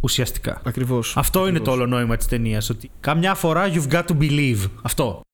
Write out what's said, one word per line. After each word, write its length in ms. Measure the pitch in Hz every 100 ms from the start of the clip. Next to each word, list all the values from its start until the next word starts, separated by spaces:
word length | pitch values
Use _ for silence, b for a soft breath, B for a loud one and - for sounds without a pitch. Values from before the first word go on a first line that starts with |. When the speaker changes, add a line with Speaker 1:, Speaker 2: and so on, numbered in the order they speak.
Speaker 1:
Ουσιαστικά. 600 | 131 - 120 - - -
Speaker 2:
Ακριβώς. 520 | - 120 127 127 113 -
Speaker 1:
Αυτό 220 | - 185
είναι 80 | 190
Speaker 2:
Ακριβώς. 200 | 170 113
Speaker 1:
το 60 |
όλο 120 | 127 123
νόημα 300 | 123 120 117
της 100 | -
ταινίας, 440 | 123 113 107 107
ότι 200 | 113 - -
καμιά 340 | - 156 185
φορά 360 | 196 170 156 190
you've 200 | 165 139
got 80 | 165
to 120 | 175 156
believe. 380 | 151 147 139 110 98 -
Αυτό. 380 | 123 - 131 90 -